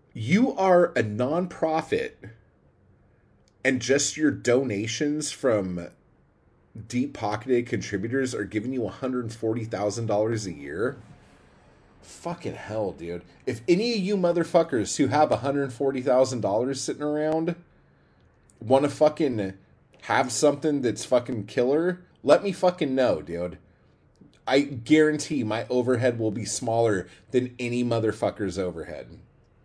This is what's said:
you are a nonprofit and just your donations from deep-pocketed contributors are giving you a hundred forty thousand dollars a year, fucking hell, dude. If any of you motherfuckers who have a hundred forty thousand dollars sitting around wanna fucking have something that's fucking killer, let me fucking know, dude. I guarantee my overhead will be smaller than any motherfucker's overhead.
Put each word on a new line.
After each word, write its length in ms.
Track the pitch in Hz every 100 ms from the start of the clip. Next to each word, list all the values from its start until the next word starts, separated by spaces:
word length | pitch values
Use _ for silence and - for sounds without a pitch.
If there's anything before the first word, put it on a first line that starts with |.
| _
you 440 | - 110 190 262 226
are 300 | 190 175 175
a 180 | 127
nonprofit 1080 | 107 104 127 165 185 - 160 160 - 87 65 - 107 - _ _ _ _ _ _ _ _ _ _ _ _
and 160 | 131 127
just 380 | 113 139 - -
your 140 | 151
donations 1000 | 117 120 123 135 101 110 - 147 151 151
from 580 | - 135 107 92 87 85 _ _ _ _ _ _ _ _ 110 -
deep-pocketed 800 | 123 143 - 107 107 131 123 120
contributors 680 | 110 - 101 113 131 131
are 100 | 117
giving 300 | 98 107 117
you 140 | 131 101
a 20 |
hundred 420 | - 131 127 117
forty 340 | 110 113 117 113
thousand 420 | 95 104 101 113
dollars 400 | 104 110 113 98
a 40 |
year, 460 | 76 71 80 120 - - - - _ _ _ _ _ _ _
fucking 540 | - - 170 170 107 78
hell, 360 | - 107 101
dude. 320 | 73 82 87 - - -
If 160 | 117 147
any 260 | 175 240
of 60 | 226
you 180 | 185 208
motherfuckers 800 | 175 170 165 175 170 123 101 -
who 100 | 131
have 240 | 143 151
a 60 | 113
hundred 340 | 131 143 139
forty 300 | 117 139 135
thousand 400 | 131 127 131 120
dollars 400 | 101 107 127 139
sitting 220 | - 139
around 520 | 147 151 156 160 165 175 - _ _ _ _ _ _ _ _ -
wanna 300 | 107 135 143
fucking 640 | 143 151 151 151 113 95 92 _ _ _ _
have 280 | - 113 131
something 500 | - 147 143 160 143
that's 240 | 123 104 -
fucking 400 | 123 120 120 101
killer, 580 | - 123 147 175 180 - _
let 180 | 127 165
me 100 | 202
fucking 440 | - 180 180 143 131
know, 260 | 123 85
dude. 380 | 73 85 87 85 _ _ _ _ _ _ - _ -
I 140 | 135
guarantee 840 | 143 127 117 156 151 151 - 147
my 240 | 107 110 123
overhead 480 | 127 120 123 123 113
will 140 | 110
be 140 | 101 98
smaller 640 | - 120 113 117 98 90 - _
than 220 | 127 127 -
any 240 | 123 120
motherfucker's 760 | 120 117 110 101 107 - 98 90
overhead. 600 | 92 82 78 76 58 - - _ _ _